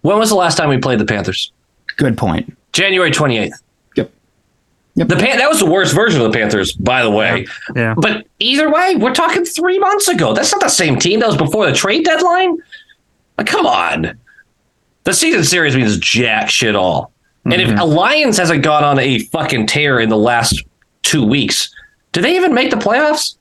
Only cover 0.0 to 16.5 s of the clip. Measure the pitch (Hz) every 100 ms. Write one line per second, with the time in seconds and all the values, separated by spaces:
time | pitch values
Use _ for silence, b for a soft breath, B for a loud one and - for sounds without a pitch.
0 | 156 208 220 202 170 156 151 127 135 120
1 | 107 107 90 92 - _ _ _ - -
2 | 139 110 101 80 - - _ - 196 185
3 | 170 143 147 117 95 - _ _ _ -
4 | - _ _ _ _ _ _ _ _ -
5 | 165 175 240 262 269 320 175 185 170 143
6 | 226 156 113 117 107 107 92 - 123 127
7 | 117 104 98 90 95 B B 127 113 110
8 | 202 214 - _ 226 277 302 311 370 320
9 | 233 339 330 370 349 - 349 381 392 403
10 | 392 - 156 110 294 392 - - 160 127
11 | 175 220 226 147 151 214 175 123 190 277
12 | 339 311 349 359 370 339 B B B B
13 | _ _ _ - 214 - - 90 85 78
14 | 78 - _ b b _ _ _ _ _
15 | 175 185 320 240 135 175 151 131 110 98
16 | - 113 117 110 107